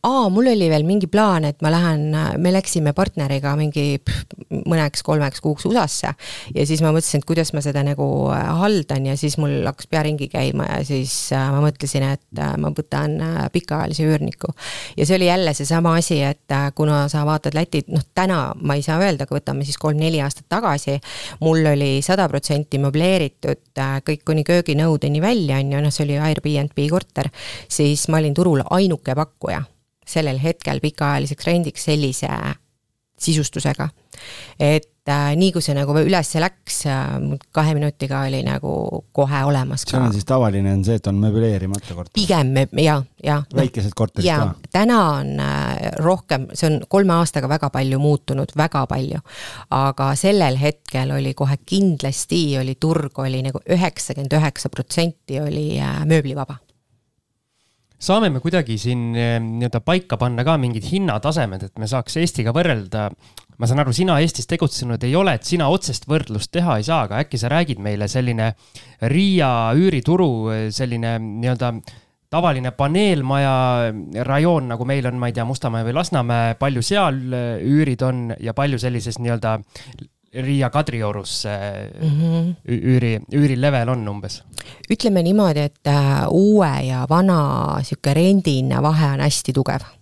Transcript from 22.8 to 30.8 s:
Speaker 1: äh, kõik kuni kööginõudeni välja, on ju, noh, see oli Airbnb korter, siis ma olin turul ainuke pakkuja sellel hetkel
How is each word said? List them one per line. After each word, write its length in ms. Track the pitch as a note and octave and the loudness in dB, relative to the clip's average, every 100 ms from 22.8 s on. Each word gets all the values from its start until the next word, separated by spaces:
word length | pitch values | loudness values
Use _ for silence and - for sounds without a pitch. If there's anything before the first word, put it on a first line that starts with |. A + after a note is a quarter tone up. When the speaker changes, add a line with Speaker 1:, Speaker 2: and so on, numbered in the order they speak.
| C#3 C#3+ F3 F#3+ C#3+ _ C3+ C#3 _ - | 0 2 2 2 0 _ -4 -4 _ -6
Speaker 1:
äh, 180 | C3+ C3+ | -4 -4
kõik 180 | - D3+ - | -4 -4 0
kuni 180 | D#3 | 0
kööginõudeni 800 | D3 F3 E3+ D3 D#3+ D3+ C#3+ D3 | 2 2 2 2 2 2 0 0
välja, 320 | F#3 A#3+ D#3 C3+ | 2 2 2 0
on 160 | C#3 | 0
ju, 80 | C#3 | 0
noh, 100 | D3 | 0
see 140 | - | 0
oli 160 | D3 C#3+ | -2 0
Airbnb 640 | D#3 D3+ D3 D3 C#3+ - C#3+ | 0 0 0 0 -2 -2 0
korter, 420 | F3 - - C#3+ - - - | 0 -2 -6 -6 -6 -16 -16
siis 440 | - - D3 D3 - | -10 0 2 2 0
ma 120 | D#3+ | 0
olin 140 | D3+ | 2
turul 260 | C#3+ F3 C#3+ - | 2 2 2 2
ainuke 460 | F3+ G3 D#3 - C3 | 2 2 0 -2 -4
pakkuja 460 | D3+ _ - F2+ C3+ _ _ _ - | -4 _ -6 -6 -8 _ _ _ -6
sellel 300 | E3 D3+ C3 | -2 -2 0
hetkel 440 | D3+ E3+ - C#3 | -2 -2 -4 -2